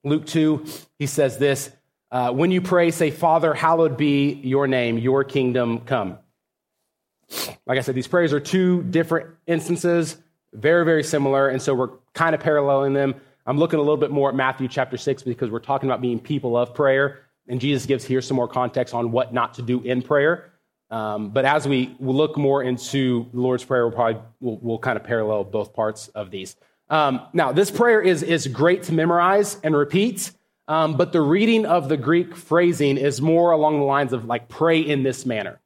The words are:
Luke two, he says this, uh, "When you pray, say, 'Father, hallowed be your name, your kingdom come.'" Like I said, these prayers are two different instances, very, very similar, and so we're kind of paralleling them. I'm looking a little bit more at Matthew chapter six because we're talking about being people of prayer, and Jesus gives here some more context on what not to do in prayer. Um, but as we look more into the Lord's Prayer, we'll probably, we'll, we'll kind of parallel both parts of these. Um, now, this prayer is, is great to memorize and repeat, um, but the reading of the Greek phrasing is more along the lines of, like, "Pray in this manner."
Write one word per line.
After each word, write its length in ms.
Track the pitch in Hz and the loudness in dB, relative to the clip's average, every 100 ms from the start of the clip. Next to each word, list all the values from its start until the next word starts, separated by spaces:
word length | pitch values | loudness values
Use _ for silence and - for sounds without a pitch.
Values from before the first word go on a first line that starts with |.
Luke 220 | 143 151 151 | -2 -2 0
two, 400 | 160 156 151 - - - _ | 0 2 0 -4 -16 -20 _
he 60 | 143 | -4
says 320 | - 135 117 | 0 0 2
this, 320 | 143 139 - _ _ _ _ | 0 0 -6 _ _ _ _
uh, 200 | 127 123 | -4 -2
"When 200 | 131 170 | 0 2
you 100 | 185 | 0
pray, 300 | 180 180 170 | 2 2 2
say, 200 | 160 160 | 2 -2
'Father, 420 | - 170 160 160 | 0 2 2 2
hallowed 440 | 147 165 165 160 131 | 2 2 4 2 2
be 360 | 147 143 143 | 0 2 0
your 340 | 143 131 135 139 | -2 -2 0 2
name, 300 | 131 120 117 | 0 0 0
your 260 | 123 139 | 0 0
kingdom 580 | 135 143 127 123 120 117 | 0 0 0 0 -2 -4
come.'" 360 | 117 127 98 87 _ _ _ _ _ _ _ _ _ _ _ - - - - | -4 -4 -4 -10 _ _ _ _ _ _ _ _ _ _ _ -10 -10 -10 -4
Like 120 | 131 | -4
I 40 | |
said, 140 | 127 127 | -2 -6
these 120 | 123 | 0
prayers 240 | 180 165 | 0 2
are 80 | 147 | 0
two 440 | 147 185 180 180 | 0 2 2 2
different 460 | 180 165 165 165 - - - | 0 -2 0 -2 -4 -16 -4
instances, 720 | 165 160 170 180 170 160 - _ _ _ | -2 -2 -2 0 0 -2 -8 _ _ _
very, 320 | 110 143 170 165 | -2 2 4 4
very 180 | 160 | 2
similar, 460 | 147 151 139 135 135 | 2 0 2 2 2
and 120 | 131 | 0
so 140 | 139 127 | -2 0
we're 140 | 127 - _ | -2 -6 _
kind 200 | - 165 | -2 0
of 80 | 156 | 2
paralleling 520 | 165 151 139 139 139 | 2 2 2 2 2
them. 220 | 139 135 131 _ _ - | 0 0 -4 _ _ -4
I'm 120 | 139 | 0
looking 220 | 165 160 | 0 2
a 20 | |
little 160 | 147 151 | 2 0
bit 140 | 143 | 0
more 180 | 143 139 | 0 0
at 60 | 135 | 0
Matthew 320 | 131 131 131 | -2 -2 -6
chapter 300 | - 131 127 | -4 -4 -4
six 260 | - 131 | -4 -4
because 260 | 127 117 120 | -6 -6 -6
we're 100 | 113 | -6
talking 300 | - 139 135 | -4 -4 -2
about 120 | 120 | -2
being 180 | 123 113 | -2 -4
people 380 | - 143 123 120 | -4 -4 0 0
of 160 | 120 | -2
prayer, 460 | - 139 135 139 139 _ _ - | 0 2 2 0 -4 _ _ -8
and 140 | 123 | -4
Jesus 240 | 135 139 127 | -2 -2 0
gives 180 | 131 | -4
here 180 | - 131 | 0 -2
some 140 | 123 131 | 0 -2
more 120 | 120 | -2
context 460 | 131 123 131 123 | -2 -2 -2 -4
on 180 | 117 120 | -4 -2
what 220 | 120 123 | -2 -2
not 220 | 123 117 - | -2 -4 -6
to 60 | |
do 200 | 120 123 | -4 -4
in 200 | 120 127 | -2 -4
prayer. 500 | 123 147 147 175 - _ _ _ _ | 0 2 2 -2 -8 _ _ _ _
Um, 420 | 113 107 107 104 | -8 -6 -6 -4
but 140 | 117 135 | 0 2
as 220 | 151 139 | 2 0
we 280 | 135 127 - | 0 -2 -6
look 380 | 135 131 156 156 | -2 0 0 0
more 260 | 139 139 | 0 0
into 640 | 127 123 - 139 127 120 120 | 0 -4 -4 -2 0 0 -4
the 60 | 120 | -4
Lord's 240 | 127 127 | -2 -2
Prayer, 220 | - 127 117 | 0 0 0
we'll 100 | 113 | 0
probably, 260 | 117 113 - _ | -2 -2 -10 _
we'll, 200 | 123 107 | -8 -6
we'll 180 | 117 113 | -6 -4
kind 180 | 131 - | -4 -4
of 60 | |
parallel 400 | - 117 107 107 | -2 -2 0 -2
both 300 | 98 110 101 | -4 -6 -6
parts 340 | - 110 110 - | -2 -4 -4 -14
of 220 | 107 98 | -12 -12
these. 240 | 95 92 - _ _ _ | -12 -14 -18 _ _ _
Um, 320 | 156 147 127 - | 0 2 -2 -4
now, 180 | 170 139 | -2 2
this 180 | 151 202 | 2 0
prayer 320 | - 240 220 | 2 4 4
is, 220 | 185 165 | 2 0
is 240 | 156 165 135 | 0 -2 -2
great 360 | 123 160 180 | 0 2 2
to 100 | 180 | 0
memorize 680 | 160 165 175 180 202 202 - | 0 2 2 4 2 0 -2
and 140 | 156 147 | 0 0
repeat, 560 | 143 175 226 185 - _ _ _ - | 2 0 0 -2 -12 _ _ _ -4
um, 260 | 160 156 147 | 0 0 0
but 160 | 170 | 2
the 100 | 170 | 2
reading 440 | 147 180 220 226 180 | 2 4 4 2 4
of 240 | 175 135 | 0 2
the 80 | 151 | -2
Greek 380 | 120 170 175 - | 2 0 0 -10
phrasing 640 | - 165 175 170 143 139 | 0 2 4 2 0 2
is 220 | 139 123 | 0 0
more 320 | 156 165 170 | 2 4 4
along 280 | 160 151 151 | 4 2 2
the 60 | 139 | 2
lines 280 | 139 135 | 0 0
of, 100 | 123 113 | -4 -4
like, 220 | 120 - | -6 -6
"Pray 320 | - 165 160 | -2 2 2
in 240 | 147 143 | 2 0
this 220 | 131 123 127 | 0 -2 -4
manner." 340 | 110 95 - | -4 -6 -12